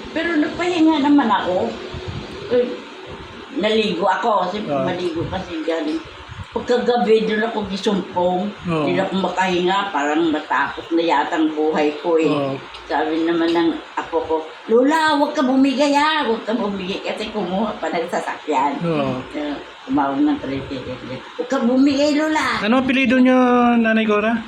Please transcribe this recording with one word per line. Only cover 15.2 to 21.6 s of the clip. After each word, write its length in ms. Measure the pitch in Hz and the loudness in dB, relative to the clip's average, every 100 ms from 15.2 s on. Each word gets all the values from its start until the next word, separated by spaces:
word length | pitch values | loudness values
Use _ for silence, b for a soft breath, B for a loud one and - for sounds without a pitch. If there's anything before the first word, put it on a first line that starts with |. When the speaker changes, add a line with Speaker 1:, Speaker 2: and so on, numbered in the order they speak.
| 285 | 2
Speaker 1:
ka 120 | - | 2
bumigay, 520 | 254 269 277 247 294 | 2 4 4 4 4
ha, 320 | 285 302 311 240 | 4 2 2 0
huwag 160 | 220 | -2
ka 80 | - | -2
bumigay," 460 | 226 202 196 185 190 | -2 -2 -4 -6 -6
kasi 300 | - 208 214 | -6 -6 -6
kumuha 400 | 214 175 190 214 - | -4 -2 -2 -2 -4
pa 80 | 160 | -4
ng 180 | 170 - | -4 -2
sasakyan. 720 | 190 135 - - 151 - - | -4 -4 -8 -2 0 0 0
Speaker 2:
Oo. 420 | 170 151 135 127 - | -2 0 0 -2 -6
Speaker 1:
Eh, 240 | 302 294 277 - - - | -6 -6 -8 -10 -14 -2
tumawag 320 | 143 277 139 | 0 0 2
ng 200 | 294 143 | 2 2
tricycle. 600 | 262 135 135 135 247 123 - 131 - | -2 -6 -6 -8 -8 -10 -10 -12 -12
"Huwag 120 | - - | -8 -2
ka 100 | 262 | 0